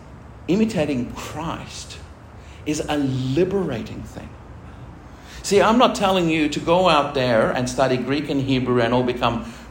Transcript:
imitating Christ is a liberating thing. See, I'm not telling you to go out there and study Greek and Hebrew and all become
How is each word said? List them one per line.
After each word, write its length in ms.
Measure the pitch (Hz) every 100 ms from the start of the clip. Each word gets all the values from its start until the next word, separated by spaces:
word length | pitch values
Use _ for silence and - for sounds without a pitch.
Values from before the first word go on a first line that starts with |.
| - - - - -
imitating 640 | 185 220 180 147 135 117
Christ 840 | - - - 165 127 - - - - - - - - - - -
is 160 | 151 -
a 80 | 147
liberating 1040 | 135 127 131 135 180 196 170 120 110 -
thing. 280 | - - - - - - - - - - - - - -
See, 180 | - 196
I'm 160 | 185 233
not 160 | 240
telling 360 | - 196 190 165
you 200 | 160 147
to 100 | 156
go 300 | 147 175 185
out 240 | 151 143
there 380 | 135 127 113 139
and 180 | 131 123
study 280 | - 131 123
Greek 320 | 120 143 143
and 120 | 139
Hebrew 400 | 127 131 123 123
and 120 | 117
all 100 | 123
become 480 | 123 123 127 113 110 - -